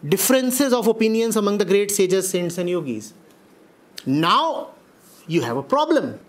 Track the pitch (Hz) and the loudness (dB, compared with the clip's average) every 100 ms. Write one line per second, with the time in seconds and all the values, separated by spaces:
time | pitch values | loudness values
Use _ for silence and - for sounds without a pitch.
0 | 147 190 - 262 254 247 285 240 220 226 | -2 -2 4 2 2 0 2 2 2 2
1 | 220 220 226 220 202 208 190 196 202 208 | 2 2 0 0 0 0 2 2 2 0
2 | 185 190 185 180 175 170 175 180 147 107 | 2 2 0 -2 -4 -4 -4 -4 -4 -8
3 | 104 - - - - _ - _ _ - | -10 -20 -20 -20 -20 _ -20 _ _ -12
4 | - 139 165 220 320 285 - - _ _ | -2 0 2 2 2 -4 -10 -18 _ _
5 | - - - 165 120 120 135 269 302 311 | -20 -20 -4 -2 -2 -6 -2 -2 2 0
6 | 220 - | 0 -10